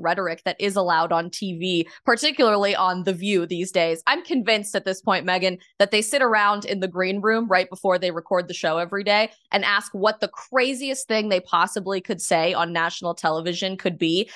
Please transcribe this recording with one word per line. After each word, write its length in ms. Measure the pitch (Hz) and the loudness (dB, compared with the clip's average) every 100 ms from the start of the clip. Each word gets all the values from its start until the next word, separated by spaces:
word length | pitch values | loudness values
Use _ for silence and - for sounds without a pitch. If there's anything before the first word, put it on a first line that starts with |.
rhetoric 400 | 170 180 175 165 185 | -2 -2 -2 -4 -6
that 100 | - | -2
is 180 | 202 196 | -2 0
allowed 360 | 180 160 170 | 2 2 2
on 160 | 165 170 | 0 -2
T 300 | - 196 170 | -6 -6 -4
V, 300 | 185 175 156 - - | -2 0 -2 -4 0
particularly 680 | 233 302 294 233 208 202 | 0 0 2 4 4 2
on 300 | 196 185 180 | 2 0 0
The 80 | 180 | -2
View 320 | 175 202 190 | -2 0 0
these 260 | 170 175 185 | 0 -4 -2
days. 320 | 180 165 165 - | 0 0 0 0
I'm 180 | 302 | 0
convinced 500 | - 277 208 214 202 | 0 -2 0 0 0
at 120 | 196 190 | -4 -4
this 160 | 185 | -4
point, 240 | - 185 175 | 0 0 0
Megan, 320 | 185 185 180 _ - | 0 0 -4 _ 0
that 120 | 202 | 2
they 100 | 214 | 2
sit 220 | 220 277 | 2 2
around 420 | 247 214 202 208 | 4 4 4 2
in 160 | 208 196 | -2 -4
the 80 | 185 | -4
green 320 | 175 185 202 | -2 -2 0
room 280 | 208 226 226 | 0 0 2
right 200 | 185 185 | 2 2
before 300 | 185 196 180 | -2 0 2
they 140 | 180 | 0
record 360 | 165 - 180 180 | -4 -2 -2 -2
the 60 | |
show 240 | 175 165 160 | -2 -2 0
every 260 | 170 196 | -2 -4
day 260 | 202 208 220 - - | 2 2 2 -4 -4
and 100 | 202 | -2
ask 300 | 208 202 - | 2 0 -2
what 280 | 196 208 214 | 0 0 0
the 80 | 202 | -4
craziest 800 | - - 254 254 254 269 262 - | -8 -2 0 0 -2 -6 -6 -2
thing 220 | 220 214 | -2 0
they 120 | 185 | -2
possibly 600 | 185 170 185 208 185 190 | 2 0 2 -2 -4 -4
could 220 | - 175 | -4 -6
say 320 | - 165 170 | 0 2 2
on 180 | 175 170 | 0 -2
national 400 | 170 170 - 175 | 0 -2 -2 -6
television 640 | 170 214 160 165 175 190 190 | -2 -2 -2 -4 -4 -4 -2
could 220 | 185 170 | -4 0
be 320 | 165 175 214 | 0 0 -2